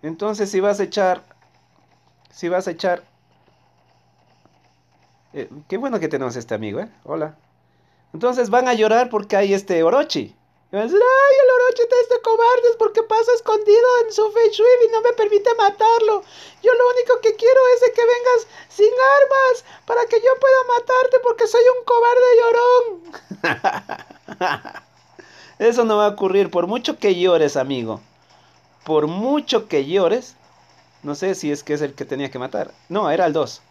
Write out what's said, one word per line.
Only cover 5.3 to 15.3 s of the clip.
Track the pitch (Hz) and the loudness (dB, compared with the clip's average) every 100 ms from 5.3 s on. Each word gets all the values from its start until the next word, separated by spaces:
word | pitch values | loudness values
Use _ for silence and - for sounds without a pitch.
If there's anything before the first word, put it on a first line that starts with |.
Eh, | 147 - 143 151 | -16 -16 -18 _
qué | 190 | -8
bueno | 269 226 | -6 -6
que | 160 | -6
tenemos | 139 131 120 | -6 -6 -10
este | 117 | -10
amigo, | 110 107 110 | -8 -8 -10
¿eh? | 220 _ - | -12 _ -12
Hola. | 160 156 - _ _ _ _ _ _ _ | -10 -10 -12 _ _ _ _ _ _ _
Entonces | 160 240 247 233 | -6 -4 -2 0
van | 233 254 | 0 0
a | |
llorar | 240 220 226 247 | 0 2 2 0
porque | 220 202 202 | -4 -4 -2
hay | 202 | 0
este | 196 196 175 | -2 -2 0
Orochi. | 165 240 311 - 101 _ _ _ _ | 2 0 -2 -6 -10 _ _ _ _
Y | 196 | -8
van | 226 | -2
a | |
decir, | 381 | 2
"Ay, | 480 523 554 539 | 2 4 4 4
el | 508 | 4
Orochi | 508 494 480 | 4 2 0
está | 466 494 | 0 0
este | 480 480 | 0 -2
cobarde, | 466 453 466 494 480 | 0 2 2 2 0
es | 466 | 0
porque | 440 440 | -2 -2
pasa | 453 440 466 480 | -2 -2 0 -2
escondido | 453 440 415 415 494 494 | 0 -2 4 4 4 2
en | 466 | -2
su | 427 427 | -2 -2
Feng | 427 453 | 2 0
Shui | 403 466 494 453 | 2 4 4 4
y | |
no | 453 | 2
me | 466 | -2
permite | 466 415 | 0 0